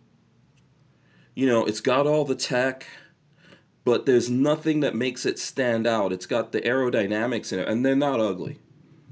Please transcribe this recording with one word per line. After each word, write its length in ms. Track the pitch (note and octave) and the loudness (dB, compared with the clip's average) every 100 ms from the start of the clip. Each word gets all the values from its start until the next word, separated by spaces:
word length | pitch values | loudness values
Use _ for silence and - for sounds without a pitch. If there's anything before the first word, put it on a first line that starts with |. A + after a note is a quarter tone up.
| _ _ _ _ _ _ _ _ _ _ _ _ _ | _ _ _ _ _ _ _ _ _ _ _ _ _
You 140 | - C3 | -2 2
know, 180 | A#2 A2 | 4 2
it's 160 | G#2+ | -2
got 260 | - B2+ C#3+ | 0 2 2
all 160 | D3+ C#3+ | 2 0
the 100 | C3 | -2
tech, 520 | - B2 C3 B2+ - - - _ _ _ - - _ _ | -2 0 0 -4 -12 -20 -20 _ _ _ -20 -20 _ _
but 220 | - A#2 - | 0 2 4
there's 240 | B2 A#2 | 2 2
nothing 500 | B2 C#3+ D3+ D#3+ D3+ | 0 2 2 0 0
that 140 | D3 A2+ | 0 -2
makes 300 | B2+ B2+ B2+ | -4 -2 -4
it 120 | - | -4
stand 460 | - - B2+ A2+ A2+ | -6 -2 0 0 0
out. 260 | A2+ F#2+ | 0 0
It's 120 | F#2 - | -2 -2
got 260 | A#2 A2+ | -4 -2
the 100 | - | -2
aerodynamics 920 | A2+ B2+ B2+ A#2+ G2 G#2+ A#2+ A#2 - | 0 0 0 0 0 -2 -2 -4 -4
in 60 | G2 | -4
it, 80 | F2+ | -2
and 180 | A2 C3+ | 0 2
they're 100 | C3+ | 2
not 240 | C#3+ C3 | 2 0
ugly. 400 | G#2+ F2+ E2 - _ - - - - | 0 -2 -8 -10 _ -20 -20 -20 -20